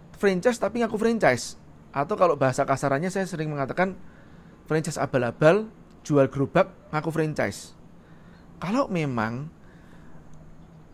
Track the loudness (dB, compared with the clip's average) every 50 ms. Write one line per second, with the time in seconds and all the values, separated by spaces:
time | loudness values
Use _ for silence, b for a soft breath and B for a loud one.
0 | -20 -18 -6 0 0 2 2 2 2 0 0 0 -2 -4 -2 -2 -2 -2 -2 0
1 | 0 0 2 4 4 4 4 2 -2 -8 -14 -16 -20 -20 -20 -20 -18 -10 -6 -4
2 | -4 -2 2 2 4 4 4 4 2 2 2 2 0 0 0 0 0 0 0 0
3 | -2 -2 -2 -4 -4 -4 -4 -6 -6 -4 -4 -4 -4 -4 0 0 0 -2 -2 -8
4 | B B B B B B B B B B B B B -2 -2 -2 -2 -2 -4 -4
5 | -4 0 0 0 0 0 0 4 6 6 6 4 2 -4 -12 -20 -20 -20 -20 -12
6 | -2 2 4 4 4 4 2 -2 -2 0 2 2 2 2 -2 -20 -12 -6 -6 -4
7 | -4 -2 -2 -2 -2 -2 -2 -2 -2 -4 -4 -8 -14 -18 -20 -20 -20 -20 -20 B
8 | B B B B B B B B B B B -10 -6 -4 -2 -2 -2 0 -2 -2
9 | -2 -2 -2 -2 -2 -4 -4 -6 -10 -12 -14 -18 B B B B B B B B
10 | B B B B B B B -20 -20 -20 -20 -20 -20 -20 -20 -20 -20 -10